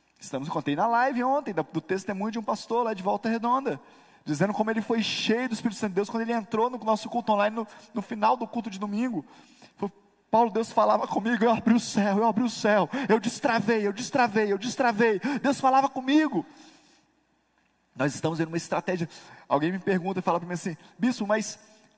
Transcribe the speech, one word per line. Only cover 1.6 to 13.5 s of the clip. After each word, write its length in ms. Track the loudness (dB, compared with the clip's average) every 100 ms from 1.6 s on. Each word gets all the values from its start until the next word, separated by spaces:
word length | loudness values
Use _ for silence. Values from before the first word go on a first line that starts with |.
do 180 | -4 -6
testemunho 500 | -4 -4 -4 -6 -6
de 80 | -4
um 40 |
pastor 420 | -4 -4 -2 -2
lá 80 | -2
de 100 | -2
Volta 280 | -2 -2 -2
Redonda, 500 | -2 0 0 0 -6 -10 -20 _ _ -6
dizendo 260 | 0 0
como 180 | 2 0
ele 120 | 0
foi 200 | 0 0
cheio 460 | 0 -2 0 0 0
do 60 |
Espírito 240 | -2 -4 -4
Santo 140 | -2
de 20 |
Deus 160 | -2 -2
quando 140 | -2
ele 100 | -2
entrou 340 | -2 -2 0 0
no 80 | 0
nosso 320 | 0 0 0
culto 240 | -2 2
online, 240 | 2 2 0
no, 100 | -8 -12 -10
no 80 | -8
final 340 | -6 0 2 2
do 100 | -2
culto 220 | -6 -6
de 100 | -8
domingo. 460 | -4 -2 -2 -4 -8 -16 -20 _ -20 -8
Falou, 120 | -8 -8 _ _ _
"Paulo, 200 | 2 4
Deus 200 | 0 0
falava 380 | 2 4 2 0
comigo, 340 | -2 0 2
eu 80 | 4
abri 220 | 4 4
o 80 | 2
céu, 380 | 2 0 2 4
eu 80 | 2
abri 180 | 2
o 60 | -2
céu, 400 | 0 4 4 2 -2 2
eu 100 | 2
destravei, 680 | 2 -2 0